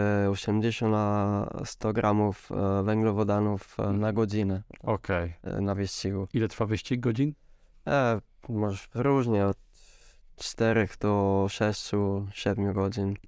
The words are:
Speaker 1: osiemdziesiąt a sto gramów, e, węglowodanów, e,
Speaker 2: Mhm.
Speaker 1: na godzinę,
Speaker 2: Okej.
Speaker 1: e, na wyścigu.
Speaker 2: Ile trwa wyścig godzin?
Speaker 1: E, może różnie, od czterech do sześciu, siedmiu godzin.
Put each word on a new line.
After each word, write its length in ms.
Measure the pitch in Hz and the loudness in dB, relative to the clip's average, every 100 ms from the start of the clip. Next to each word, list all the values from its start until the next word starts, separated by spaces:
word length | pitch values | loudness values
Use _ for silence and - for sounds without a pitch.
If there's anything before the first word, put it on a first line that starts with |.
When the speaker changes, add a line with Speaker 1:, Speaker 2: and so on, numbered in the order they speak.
| 104 101 101 | 2 2 2
Speaker 1:
osiemdziesiąt 640 | 98 - 107 113 110 113 107 | 0 0 0 0 0 0 2
a 500 | 104 104 101 101 - - | 2 0 0 0 -2 -6
sto 280 | - - 110 | -10 -4 -2
gramów, 580 | 110 107 104 107 98 - | 2 2 4 2 0 -6
e, 300 | 98 98 98 | -2 0 2
węglowodanów, 960 | 98 107 110 101 104 104 104 98 - - | 2 2 2 2 2 2 0 -2 -6 -4
e, 40 | |
Speaker 2:
Mhm. 180 | 104 101 | -2 0
Speaker 1:
na 120 | 107 | 0
godzinę, 500 | 107 107 104 98 95 - - | 0 0 0 0 -2 -6 -8
Speaker 2:
Okej. 500 | 110 104 - 90 85 - | -4 -2 0 -2 -2 -6
Speaker 1:
e, 180 | - 101 | -6 -2
na 140 | 98 | -2
wyścigu. 540 | 98 98 - 95 98 98 | -2 -4 -4 -4 -4 -2
Speaker 2:
Ile 160 | 123 110 | -2 -2
trwa 180 | - 107 | -2 -2
wyścig 340 | 110 - 123 | -2 -2 -2
godzin? 340 | 123 113 147 147 - - - - - | 0 0 -2 -4 -16 -20 -20 -12 -2
Speaker 1:
E, 340 | 139 123 110 - _ - | 2 2 0 -4 _ -6
może 300 | 110 104 95 - | -2 -2 -4 -6
różnie, 520 | 113 135 139 120 104 98 | 0 2 2 4 2 2
od 100 | 98 - - - - - - - - | 0 -8 -20 -20 -20 -20 -20 -20 -14
czterech 640 | - - 113 113 101 - | -8 0 2 2 2 0
do 480 | 104 104 98 98 98 | 0 2 2 2 0
sześciu, 760 | - 107 104 - 104 101 98 101 | 0 0 -2 -2 -2 0 -2 -6
siedmiu 420 | - 104 101 101 | -4 -2 0 0
godzin. 400 | 98 98 104 98 98 | 0 -2 -2 -4 -4